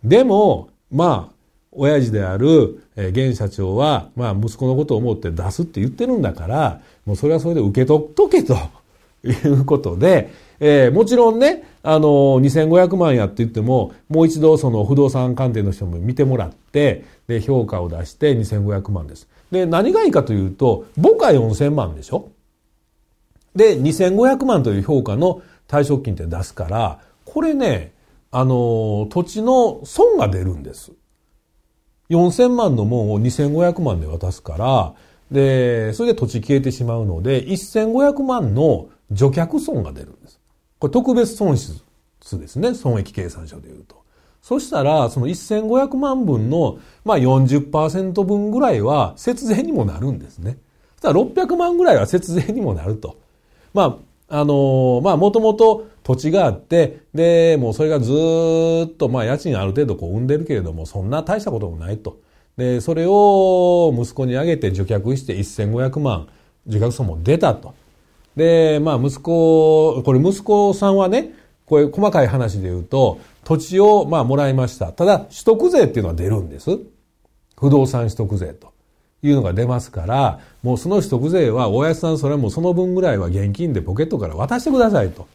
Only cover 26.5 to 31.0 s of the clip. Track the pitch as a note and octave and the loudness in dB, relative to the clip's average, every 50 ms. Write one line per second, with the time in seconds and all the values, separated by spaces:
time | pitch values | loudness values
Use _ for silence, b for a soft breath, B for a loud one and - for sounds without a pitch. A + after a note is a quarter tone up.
26.5 | - - F#2 D#2+ F#2+ A2+ A2+ F#2+ D2+ b b b b b b - - D4+ E4 D#4+ | -8 -10 -8 -6 -4 -2 -4 -4 -6 b b b b b b -8 -6 -4 -2 -2
27.5 | D4+ C4+ C4 G3 B2+ F#2 D#2 D#2+ _ _ _ _ _ _ _ _ - B2+ C3 C3 | 0 0 0 0 -2 -2 -6 -10 _ _ _ _ _ _ _ _ -4 -2 0 2
28.5 | B2+ B2 A#2+ A#2 A#2 A2+ A2 G#2+ G#2 G#2 G#2+ G#2+ - F3 F3 F3 - G#3 G#3+ A#3+ | 2 0 0 0 0 -2 -2 -2 -2 -4 -4 -4 -4 -4 -4 -4 -6 -4 0 2
29.5 | C4 B3+ A#3+ G#3 - - - - - - G4+ A#4+ A4 E4+ - G#2 F#2 F#2 F#2 F#2 | 4 4 2 2 -2 -6 -16 -12 0 2 4 4 4 4 2 0 0 -2 -4 -4
30.5 | E2+ D2 C#2 C2+ - - - - - _ | -6 -8 -12 -16 -18 -20 -20 -20 -20 _